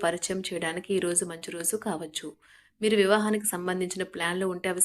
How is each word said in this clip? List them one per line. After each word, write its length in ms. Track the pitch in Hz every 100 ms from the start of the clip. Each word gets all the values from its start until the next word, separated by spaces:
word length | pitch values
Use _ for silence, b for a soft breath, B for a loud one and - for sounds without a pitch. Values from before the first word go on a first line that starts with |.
| 170
పరిచయం 340 | 175 - 190 185
చేయడానికి 420 | 175 165 175 190 190
ఈ 60 |
రోజు 200 | 175 175 180
మంచి 160 | 165 - 175
రోజు 180 | 170 220
కావచ్చు. 440 | 220 160 156 - 151 - b b b _
మీరు 140 | 214 214
వివాహానికి 460 | 196 214 214 214 214
సంబంధించిన 520 | 175 180 180 180 185 185
ప్లాన్లు 320 | - 170 180 190
ఉంటే 140 | 180 190
అవి 100 | 180